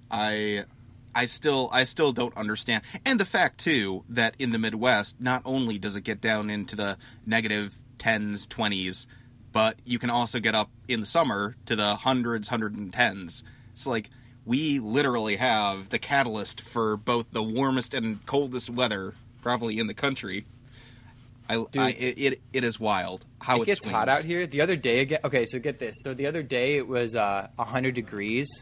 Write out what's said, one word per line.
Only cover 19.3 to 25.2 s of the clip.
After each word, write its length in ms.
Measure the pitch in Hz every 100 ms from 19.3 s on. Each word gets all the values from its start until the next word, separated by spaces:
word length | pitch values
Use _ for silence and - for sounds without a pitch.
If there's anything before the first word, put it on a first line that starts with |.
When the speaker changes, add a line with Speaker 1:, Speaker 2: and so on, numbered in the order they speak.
| -
Speaker 1:
probably 380 | 120 120 117 107
in 80 | 107
the 80 |
country. 500 | 98 139 131 101 98 - - - - - - - - - - -
I, 60 |
Speaker 2:
Dude, 240 | 113 110 135
Speaker 1:
I, 120 | 127
it, 260 | - 127 127
it, 220 | 139 131 -
it 120 | 135
is 140 | 123 110
wild 460 | 110 95 90 92 - -
how 160 | - 123
Speaker 2:
it 60 |
Speaker 1:
it 40 | 104
Speaker 2:
gets 160 | 98 -
hot 220 | 110 117
Speaker 1:
swings. 100 | 143
Speaker 2:
out 60 | 160
here. 200 | 175 170
The 140 | 139
other 160 | 170 165
day, 240 | 120 120
aga-, 260 | 135 151